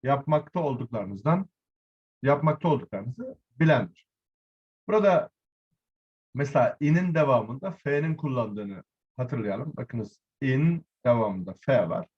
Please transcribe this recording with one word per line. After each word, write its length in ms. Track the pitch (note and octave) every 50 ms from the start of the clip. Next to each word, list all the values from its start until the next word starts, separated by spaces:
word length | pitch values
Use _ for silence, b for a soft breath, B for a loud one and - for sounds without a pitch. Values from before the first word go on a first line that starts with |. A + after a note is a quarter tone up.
yapmakta 580 | - C3 C#3 C3+ C#3 - D3+ D3+ D3+ - _ F3+
olduklarınızdan 880 | D#3+ C#3+ B2+ A#2 A2+ A2+ - G#2+ G2+ F#2+ G2+ G2 G#2+ D3 E3 F#3 F#3+ - _ _ _ _ _ _ _ _ _ _ _ _ _ _
yapmakta 460 | - C3+ C#3+ D3 D#3 D#3+ D3 - - E3+
olduklarınızı 680 | D3 B2+ - _ - G2 G#2 B2 B2+ - B3 C4 - _ _ _
bilendir. 560 | _ B2+ D#3+ D#3+ D3+ B2 G2 F2 _ _ _ _ _ _ _ _ _ _ _ _ _ _ _ _ _ _ _ -
Burada 420 | G3+ A3 G3+ G3 F3+ D#3+ - - _ _ _ _ _ _ _ _ _ _ _ _ _ _ _ _ _ _ _ _ _
mesela 420 | C3 C#3+ C#3 - E3 - A2 - _
in'in 340 | D3 D3 D#3 F3 F#3 F3+ D#3+
devamında 580 | D#3+ D3+ C#3 C3 A#2+ G#2+ G#2+ B2 C3+ F#3 F#3+
fe'nin 440 | F3 - _ D3 C#3+ D3 D3+ E3 D#3+
kullandığını 680 | - - C#3+ C3 B2 A2+ G#2 G2+ G#2 G#2 G2+ G2 F2+ - _ _ _ _ _ _
hatırlayalım. 600 | - B2+ B2 - B2 G#2+ G#2 G2 A2 C#3 D#3 -
Bakınız 440 | - A#2 - - A#2 G#2+ G#2 _ _ _ _ _ _
in 460 | C#3 C3+ C3 C3+ D3+ E3+ E3+ E3 - _ _ _ _
devamında 480 | B2 A#2+ A#2 A2+ G#2 F#2+ F#2+ F2+ F2+ F#2 _
fe 280 | - - C3+ A2+ F#2 E2
var. 180 | - - - _ _